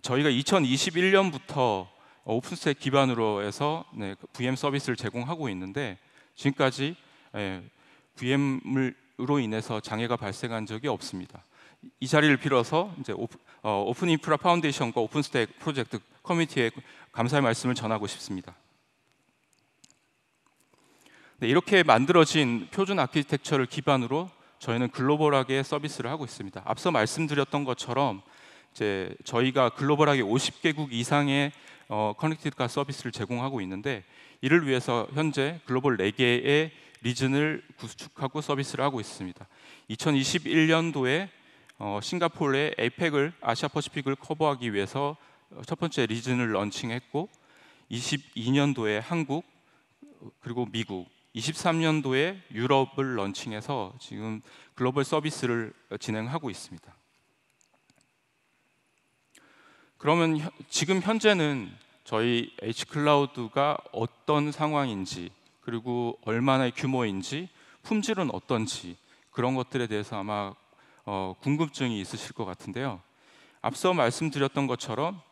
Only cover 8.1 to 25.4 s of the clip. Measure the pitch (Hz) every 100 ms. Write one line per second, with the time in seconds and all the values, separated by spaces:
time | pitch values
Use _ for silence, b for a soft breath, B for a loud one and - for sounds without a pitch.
8.1 | - 123 139 139 135 - 131 127 - _
9.1 | - 127 143 117 110 107 110 - 110 117
10.1 | 117 104 98 120 113 107 110 143 104 -
11.1 | 92 90 - _ b b b - _ 131
12.1 | 151 151 135 143 131 117 156 202 160 131
13.1 | 95 120 - b b 107 101 101 123 180
14.1 | 160 - 151 180 170 156 139 123 120 110
15.1 | 151 143 135 110 - - 139 - 110 _
16.1 | _ - 170 160 - 117 - B B B
17.1 | - 120 143 127 113 127 120 113 110 101
18.1 | - - 95 90 - _ _ _ _ _
19.1 | _ _ _ _ _ _ _ _ _ _
20.1 | _ _ _ _ _ _ _ b b b
21.1 | b b b 113 151 - 196 160 113 139
22.1 | 175 156 156 135 120 87 - 190 196 127
23.1 | 156 143 143 - 147 127 - 135 135 120
24.1 | 143 180 _ b b - 117 123 - 131
25.1 | 151 151 143